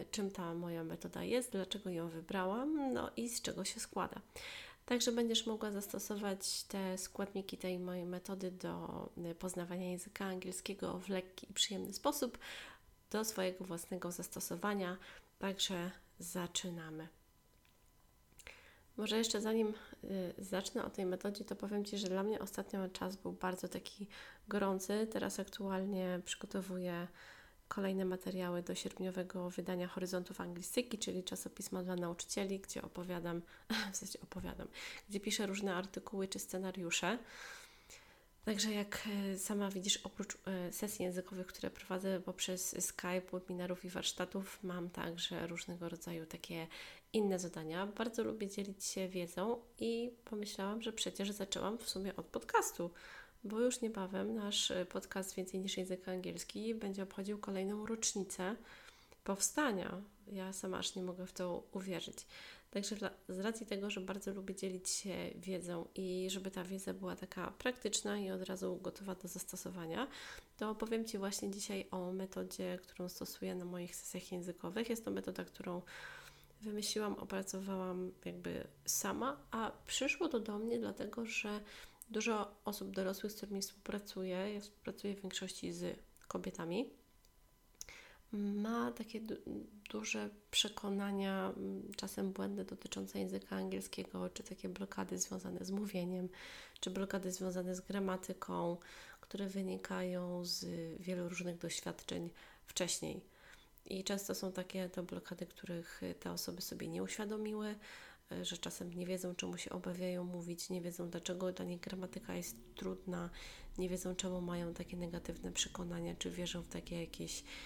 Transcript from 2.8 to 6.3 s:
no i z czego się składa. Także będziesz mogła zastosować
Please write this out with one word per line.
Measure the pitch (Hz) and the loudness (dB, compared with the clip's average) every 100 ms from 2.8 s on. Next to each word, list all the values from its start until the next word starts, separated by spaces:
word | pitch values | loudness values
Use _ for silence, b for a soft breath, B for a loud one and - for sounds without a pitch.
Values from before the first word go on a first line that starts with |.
| 269 | 4
no | 247 - - | 4 2 0
i | 240 | 0
z | 240 | 0
czego | - - | 0 0
się | 190 220 | 0 -2
składa. | - 202 180 - - B B B B B - | -2 0 0 -2 -10 B B B B B 2
Także | 240 247 | 6 6
będziesz | 233 233 226 226 | 6 6 6 4
mogła | 220 214 | 2 2
zastosować | 202 202 196 - 202 208 | 0 0 -2 0 2 2